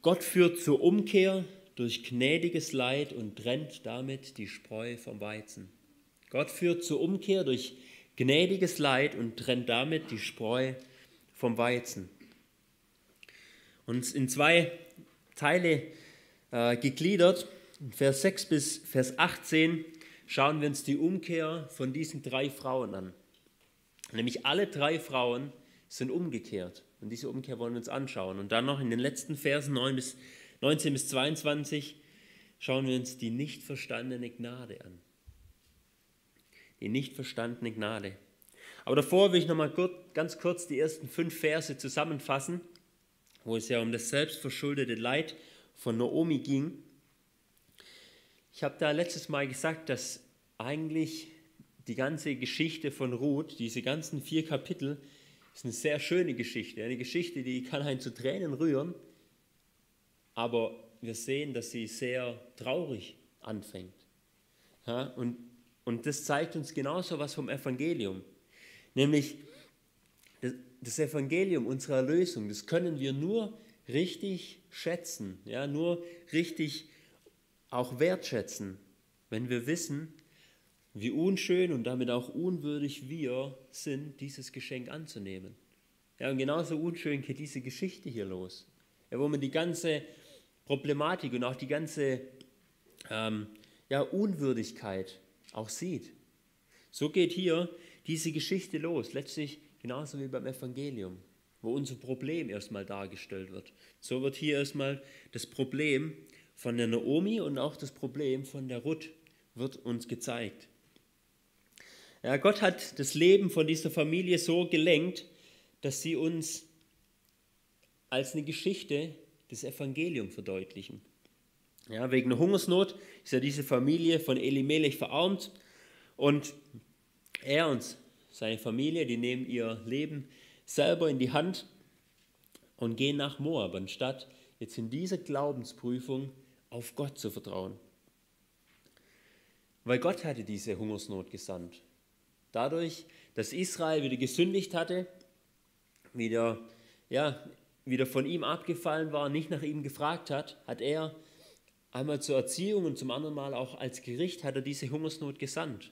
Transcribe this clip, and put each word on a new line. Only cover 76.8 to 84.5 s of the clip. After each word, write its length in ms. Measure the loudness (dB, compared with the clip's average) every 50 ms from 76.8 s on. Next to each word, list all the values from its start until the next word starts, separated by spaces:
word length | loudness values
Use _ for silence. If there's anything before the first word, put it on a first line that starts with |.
| -14 -16 -20 -20 -20 _ _ _ _ -20 _ _ _ _ _ _ _ _
auch 320 | -2 -2 -2 -2 2 2
wertschätzen, 800 | 4 4 4 0 -2 -2 -2 -2 -2 -4 -8 -8 -8 -8 -8 -12 -18 -20 _ _ _ _ _ _ _ _
wenn 220 | -6 -4 -2 -2
wir 160 | -2 -2 0
wissen, 480 | 0 -2 -2 -2 -4 -4 -6 -6 -10 -16 -20 _ _ _ -20 -20 -20 _ _ _ _ _ _ _ _ _
wie 160 | -4 -4 -2
unschön 640 | 0 2 2 2 2 0 2 2 4 4 4 2
und 120 | 2 0 0
damit 260 | -2 0 0 0 2
auch 180 | 2 0 -2 -4
unwürdig 800 | -6 -2 -2 -2 -2 -2 -2 -4 -2 -2 -2 -4 -4 -8 -10 -10
wir 480 | -6 -4 -4 -2 -2 -2 -4 -6 -10 -16 -20 -18
sind, 500 | -16 -8 -6 -4 -4 -4 -6 -10 -12 -12
dieses 320 | -12 -12 -10 -12 -14 -14